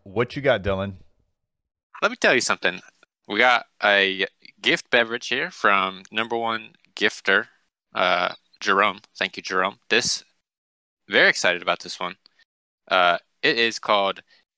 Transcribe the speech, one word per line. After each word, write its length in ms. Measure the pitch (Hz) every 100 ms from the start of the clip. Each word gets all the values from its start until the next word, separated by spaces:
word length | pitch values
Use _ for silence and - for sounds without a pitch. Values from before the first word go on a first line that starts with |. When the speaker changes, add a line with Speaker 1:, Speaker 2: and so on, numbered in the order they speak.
Speaker 1:
What 320 | 101 98 123
you 80 | 147
got, 200 | 135 107
Dylan? 320 | 98 95 98 95 - _ _ _ _ _ _ _ _ -
Speaker 2:
Let 80 | 208
me 60 | 247
tell 140 | 208
you 60 | 127
something. 400 | - 95 87 90 - _ _ _ -
We 100 | 104
got 280 | 123 120 - -
a 420 | 104 101 95 95 95 _ - _
gift 300 | 113 165 -
beverage 380 | 120 113 120 -
here 220 | 123 175
from 500 | - 107 98 95 95 95
number 260 | 110 113 117
one 340 | 113 110 110 _ _ -
gifter, 500 | 107 - 98 98 - _ _ _ _
uh, 400 | - 92 87 87 - _ -
Jerome. 420 | 104 98 104 98 _ -
Thank 200 | 95 98
you, 60 |
Jerome. 360 | - 92 92 - -
This, 360 | 110 - - - _ _ _ _ _ _ _ -
very 200 | 110 190
excited 340 | - 92 87
about 180 | 87 87
this 200 | 90 -
one. 160 | 90 - _ _ _ _ _ _ -
Uh, 280 | 92 87 85 _ -
it 140 | 151 120
is 220 | 117 -
called 440 | - 104 98 92 - _ _